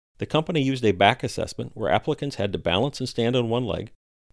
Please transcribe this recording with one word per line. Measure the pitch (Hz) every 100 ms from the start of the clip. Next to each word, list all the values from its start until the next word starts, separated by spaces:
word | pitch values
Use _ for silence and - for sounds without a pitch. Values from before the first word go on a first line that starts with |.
| _ _
The | 117
company | 151 156 170
used | 135 131
a | 113
back | 92 98 127
assessment | 135 - 82 - - -
where | 98
applicants | 101 - 151 143 -
had | 101
to | 85
balance | 85 87 139 -
and | 127
stand | - 117 127
on | 117
one | 120 120
leg, | 82 107 - _ _ _